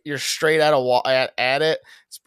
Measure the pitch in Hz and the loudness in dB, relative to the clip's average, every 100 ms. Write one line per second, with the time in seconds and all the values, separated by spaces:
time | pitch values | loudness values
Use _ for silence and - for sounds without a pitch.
0 | 151 139 - - 156 156 151 147 123 123 | -10 -8 -6 -2 0 2 4 2 2 0
1 | - 131 127 - 123 139 160 160 - - | 2 0 -2 -2 -2 0 0 -2 -8 -20
2 | _ - | _ -20